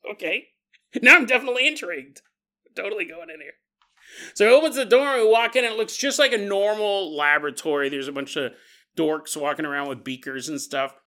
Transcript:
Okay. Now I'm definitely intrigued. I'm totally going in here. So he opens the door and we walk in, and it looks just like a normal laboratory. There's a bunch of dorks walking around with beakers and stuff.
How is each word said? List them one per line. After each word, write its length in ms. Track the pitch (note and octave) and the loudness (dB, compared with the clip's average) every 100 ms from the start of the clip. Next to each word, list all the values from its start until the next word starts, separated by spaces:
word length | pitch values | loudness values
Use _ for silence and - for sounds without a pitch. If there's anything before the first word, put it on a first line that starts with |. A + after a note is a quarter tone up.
| - | -14
Okay. 380 | - F#3+ G3+ _ _ _ _ _ - | -10 -6 -6 _ _ _ _ _ 2
Now 160 | A#3+ E4+ | 8 8
I'm 100 | A#3+ | 6
definitely 400 | B3 B3+ B3 C#4 | 0 0 0 0
intrigued. 560 | D4+ F3+ D#3 C#3 C#3 _ _ _ _ _ | -2 -10 -10 -12 -20 _ _ _ _ _
I'm 80 | |
totally 300 | - F#3+ G#3+ | -10 -8 -6
going 260 | F3 E3 E3 | -8 -10 -16
in 100 | D#3 | -18
here. 140 | C#3+ - _ _ _ _ _ - - | -20 -20 _ _ _ _ _ -20 -16
So 120 | - G#3 | 2 6
he 60 | |
opens 240 | C4 D#4 B3+ | 6 6 -2
the 80 | |
door 300 | A#3+ B3 C#4+ | 2 4 4
and 80 | C4 | 2
we 80 | A3 | 4
walk 260 | A3+ A#3 B3+ | 4 4 0
in, 80 | |
and 100 | A#3 | -2
it 40 | A3 | -2
looks 180 | A3 - | -6 -4
just 220 | C#4 C4+ | -4 2
like 140 | C#4 | 2
a 60 | A#3 | 2
normal 760 | G3+ G3 G3+ G#3+ G#3 G3+ F3+ D3+ | -2 0 0 0 -2 -2 -4 0
laboratory. 720 | D3 D3 D3 - D#3+ C#3+ C#3 | 2 2 0 -6 -4 -2 -2
There's 200 | C#3 C3+ | -4 -8
a 40 | |
bunch 240 | C#3 C#3 D#3 | -8 -8 -6
of 160 | B2+ - _ _ _ - | -6 -8 _ _ _ -2
dorks 400 | D#3 D#3 D3+ D#3 | -2 -2 -6 -6
walking 280 | C#3+ D3 | -4 -4
around 240 | D3+ C#3+ C#3+ | -4 -4 -6
with 160 | C3 | -8
beakers 440 | C3 C3 C#3 C3 C3+ | -10 -10 -10 -10 -8
and 120 | C#3+ | -10
stuff. 340 | - C#3+ C3+ - | -6 -4 -6 -8